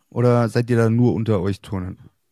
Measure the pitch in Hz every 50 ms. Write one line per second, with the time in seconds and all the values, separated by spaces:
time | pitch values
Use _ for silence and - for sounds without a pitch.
0 | _ _ - 123 120 123 120 120 117 113 - 123 120 113 123 117 117 110 113 117
1 | 123 120 87 95 113 110 110 92 87 98 98 - - - 107 95 90 92 90 -
2 | - - _ _ _ _